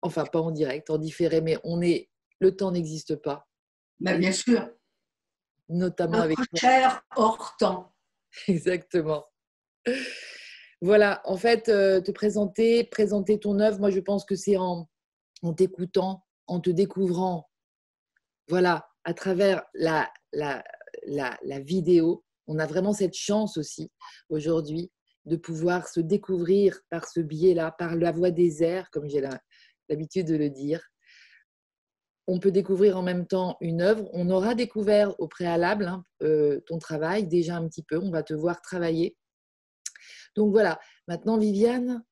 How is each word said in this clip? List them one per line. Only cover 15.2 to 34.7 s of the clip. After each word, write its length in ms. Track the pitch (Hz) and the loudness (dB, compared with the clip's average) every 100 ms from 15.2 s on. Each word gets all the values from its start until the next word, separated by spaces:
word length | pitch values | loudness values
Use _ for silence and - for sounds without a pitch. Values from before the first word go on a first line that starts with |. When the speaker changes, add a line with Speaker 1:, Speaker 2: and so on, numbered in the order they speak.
| _ - | _ -8
Speaker 1:
en 120 | 170 | -6
t'écoutant, 680 | 160 185 190 180 190 185 185 _ _ - | 0 0 0 -2 0 -2 -4 _ _ -8
en 100 | 180 | -4
te 100 | 185 | -2
découvrant, 760 | 170 196 - 190 175 185 175 - _ _ _ _ _ _ _ _ _ _ | 0 0 0 -2 0 -2 -4 -10 _ _ _ _ _ _ _ _ _ _
voilà, 400 | 175 180 165 - _ | 2 2 2 -4 _
à 100 | - | -8
travers 500 | 170 196 180 196 180 - | -6 -2 2 2 2 -2
la, 380 | - 160 156 120 - _ | -2 0 0 -2 -8 _
la, 320 | 147 147 131 - - - - - | -6 -6 -6 -10 -20 -18 -16 -8
la, 320 | 143 131 - | -6 -6 -6
la 160 | - 139 | -10 -10
vidéo, 640 | 139 185 165 180 165 180 _ _ - | -4 -2 4 4 4 0 _ _ -8
on 100 | 156 | -4
a 80 | 156 | -2
vraiment 260 | 156 190 | 0 0
cette 220 | 208 190 | 0 -2
chance 420 | - - 208 214 - | -4 -2 0 0 -4
aussi 360 | 147 - 160 _ - - _ | -8 -10 -14 _ -20 -20 _
aujourd'hui 640 | 156 151 165 151 156 175 _ _ _ | -6 0 -2 -2 -8 -8 _ _ _
de 120 | - 160 | -6 -6
pouvoir 500 | - 160 170 180 180 | -4 -4 0 -2 -4
se 120 | - | -4
découvrir 800 | 165 202 208 185 170 196 196 180 _ | 0 -2 0 -4 2 4 4 0 _
par 160 | 170 - | -10 -6
ce 120 | - | -4
biais-là, 500 | 156 151 180 170 160 - | -4 2 2 4 0 -4
par 160 | 170 | -4
la 160 | 170 170 | 0 0
voix 220 | 160 180 | 2 0
des 320 | 170 175 151 | 2 2 2
airs, 260 | 165 185 185 | 0 0 -6
comme 180 | 156 147 | -8 -4
j'ai 120 | 143 | -4
la, 200 | 135 131 _ _ _ _ _ | -4 -8 _ _ _ _ _
l'habitude 380 | 151 156 - 165 | -6 -4 -4 0
de 80 | 160 | 0
le 140 | 147 | 0
dire. 340 | 135 143 165 - _ _ - - _ _ _ _ _ _ _ _ _ - | -4 -4 -6 -6 _ _ -20 -20 _ _ _ _ _ _ _ _ _ -4
On 140 | 185 | 0
peut 100 | 196 | 2
découvrir 440 | 185 190 190 208 185 | 2 0 4 4 4
en 40 | |
même 240 | 180 180 175 | -2 -2 -2
temps 280 | 190 185 - | -2 -2 -4
une 220 | 170 165 | -4 0
œuvre. 260 | 180 220 196 | 2 2 -2
On 180 | 175 175 | -4 0
aura 240 | 185 202 240 | 2 2 0
découvert 600 | 233 | -2